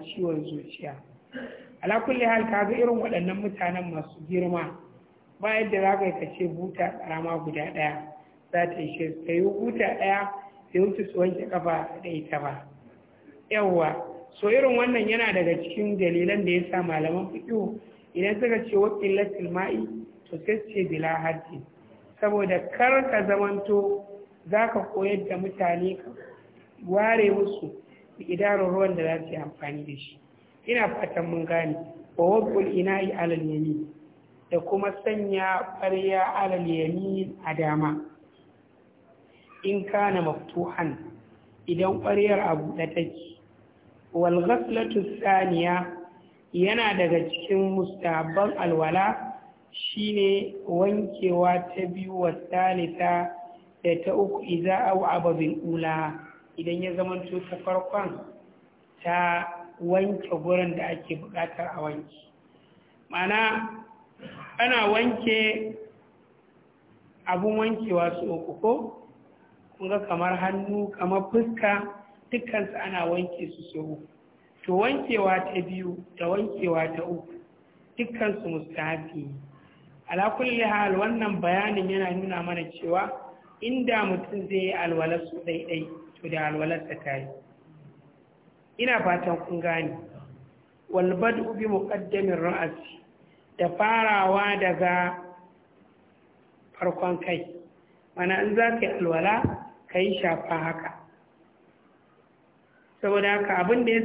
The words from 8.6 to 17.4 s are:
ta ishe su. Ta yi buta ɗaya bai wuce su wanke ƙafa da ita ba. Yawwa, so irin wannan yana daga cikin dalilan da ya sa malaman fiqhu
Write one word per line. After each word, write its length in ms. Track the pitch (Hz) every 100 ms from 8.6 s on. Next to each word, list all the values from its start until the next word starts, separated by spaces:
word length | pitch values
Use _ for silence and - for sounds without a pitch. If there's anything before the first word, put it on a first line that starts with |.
| 175
ta 120 | 170
ishe 320 | 151 - 160
su. 100 | 156 -
Ta 60 |
yi 80 | 170
buta 420 | 202 202 233 226 196 -
ɗaya 220 | 196 196 202 - - - -
bai 80 | 180
wuce 240 | 196 196 196
su 60 | -
wanke 280 | 180 175 226
ƙafa 500 | 180 165 160 156 -
da 60 | 175
ita 300 | 165 151 147
ba. 260 | 143 139 - - - - - _ - - -
Yawwa, 440 | 214 202 175 156 - - - - -
so 80 | 208
irin 260 | 247 262 240
wannan 320 | 247 240 208
yana 240 | 226 226
daga 240 | 190 170 175
cikin 340 | - - 208 202
dalilan 460 | 180 170 180 208
da 60 | 180
ya 120 | 175 175
sa 120 | 185
malaman 480 | 175 156 156 175 190
fiqhu 480 | -